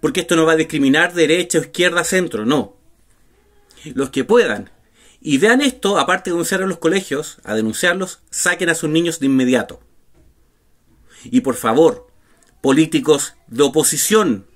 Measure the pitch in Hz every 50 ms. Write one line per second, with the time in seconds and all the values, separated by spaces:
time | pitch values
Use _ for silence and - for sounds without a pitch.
0 | - 156 - 185 170 - 180 165 160 160 160 160 156 160 156 151 139 135 139 156
1 | 170 175 175 175 160 147 160 180 180 175 - 165 156 - - - 175 180 175 175
2 | 160 - 190 185 180 165 - 107 107 117 143 151 110 - - _ _ _ _ _
3 | _ _ _ _ _ _ _ _ _ _ _ _ _ _ _ - - - 123 127
4 | 135 135 - 135 127 - 214 247 214 151 107 101 101 - - _ _ _ _ _
5 | _ - _ _ - 156 147 135 175 220 240 262 294 269 247 - - 196 202 175
6 | 139 - 180 185 - 185 170 170 165 160 196 185 190 190 175 - - 160 180 196
7 | 190 - 139 143 151 - - - _ - 107 110 110 110 107 - - 180 175 190
8 | 190 185 - _ _ _ - - - 175 180 180 185 165 160 160 - 151 151 165
9 | 170 170 160 - 131 135 135 131 131 123 127 120 107 - - - _ _ _ -
10 | _ _ _ _ _ _ _ _ _ _ _ _ _ _ _ _ _ _ _ _
11 | _ - - - - - - 127 123 135 120 - - 117 113 139 165 156 110 -
12 | - _ _ _ _ _ _ _ _ _ _ _ - 135 135 151 160 156 - 151
13 | 127 143 151 139 - - - _ _ - 110 117 147 143 - 160 147 - - 147
14 | - - 208 220 214 165 117 95 95 _ _